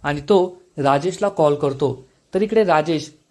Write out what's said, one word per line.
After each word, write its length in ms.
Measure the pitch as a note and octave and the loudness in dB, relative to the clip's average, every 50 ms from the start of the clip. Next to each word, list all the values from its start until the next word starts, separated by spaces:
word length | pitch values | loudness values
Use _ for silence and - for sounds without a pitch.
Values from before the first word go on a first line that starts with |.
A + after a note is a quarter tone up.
| - | -8
आणि 180 | C#3+ D3 D3 | -6 -6 -4
तो 400 | C#3+ - G#3 F#3+ F3+ F3+ F3+ - _ _ _ D#3+ | 0 2 2 2 2 0 -4 -10 _ _ _ -2
राजेशला 520 | C#3 C#3 C#3 C#3+ D3 F3+ F#3 - G#3 G3+ | 0 2 2 2 0 -2 -4 -4 -4 -4
कॉल 260 | G3 - D#3+ D3 D3 | 0 2 2 2 2
करतो. 520 | C#3+ D3 C#3 C3+ C3+ D3 C3+ A#2+ - - _ _ _ _ _ - | 0 -2 -4 -2 -2 -2 -4 -4 -6 -12 _ _ _ _ _ -4
तर 80 | F#3+ | -4
इकडे 220 | G#3 G#3 A3 A3 G#3+ | -2 0 2 2 2
राजेश 500 | F3+ E3 D#3 D3+ D#3+ E3 D3+ D3+ - - _ _ _ | 4 2 2 2 0 -2 -4 -6 -8 -16 _ _ _